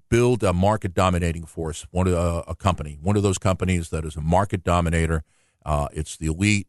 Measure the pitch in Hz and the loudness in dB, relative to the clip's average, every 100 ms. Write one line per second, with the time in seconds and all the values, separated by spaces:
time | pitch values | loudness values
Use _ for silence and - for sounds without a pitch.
0 | - 117 123 123 98 87 98 107 101 92 | -2 2 4 2 2 2 2 2 -2 0
1 | 92 87 85 82 80 - 80 76 - 90 | 2 2 0 -4 -8 -8 -8 -8 -6 -2
2 | 92 87 87 85 - 85 101 80 76 73 | 0 2 0 -2 -6 -4 -2 -2 -4 -6
3 | 85 104 101 90 98 92 92 90 80 78 | 0 2 2 0 0 0 0 -2 -2 -6
4 | 78 78 78 90 104 98 87 87 85 85 | -6 -6 0 2 2 -2 0 2 2 2
5 | 80 80 - _ _ _ 73 73 71 78 | 0 -2 -6 _ _ _ -4 -2 -2 -6
6 | 76 - 78 80 104 104 | -8 -6 -4 0 2 0